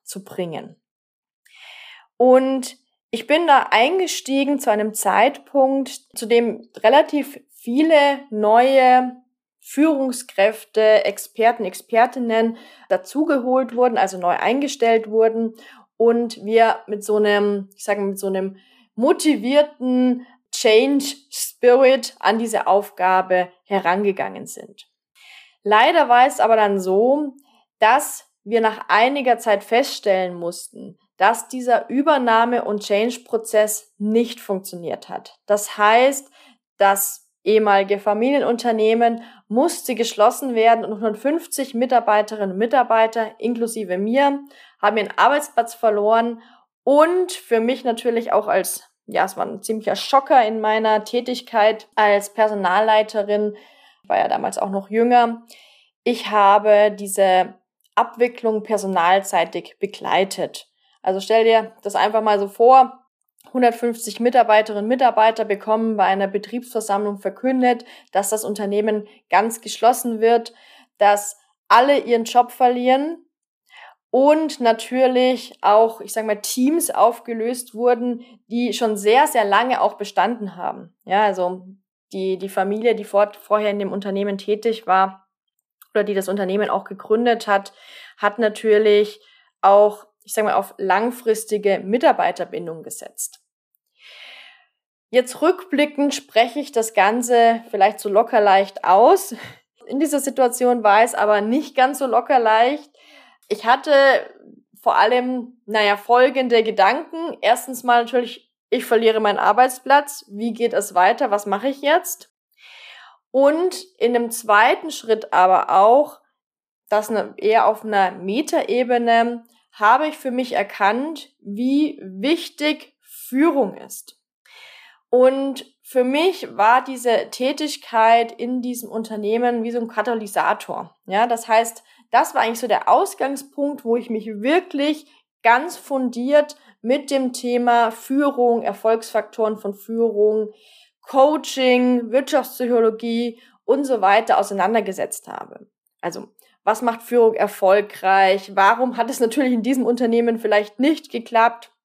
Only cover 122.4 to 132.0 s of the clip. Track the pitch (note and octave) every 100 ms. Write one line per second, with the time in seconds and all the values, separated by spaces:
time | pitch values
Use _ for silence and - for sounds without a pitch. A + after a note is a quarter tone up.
122.4 | - - D4 D4+ - _ _ - - B3+
123.4 | E4 C#4 G3+ - - - - _ _ _
124.4 | _ - - - - _ _ B3 B3+ C4+
125.4 | C#4 B3+ - _ - C4 B3 C#4+ F4+ F4
126.4 | - - G#3 B3+ C4 B3+ A#3+ A3 - -
127.4 | B3+ D4+ D4+ - - A#3 A3+ A#3 A3+ -
128.4 | A#3+ B3+ B3 A#3+ A3+ A3+ A3 G#3+ G#3 A3+
129.4 | B3 A#3+ A3+ A#3+ A3+ G#3+ G#3+ A3+ G#3 F3+
130.4 | D#3 G#3+ - E3+ E3+ _ - F#3+ A#3+ A3+
131.4 | A3+ A3 A#3 - _ _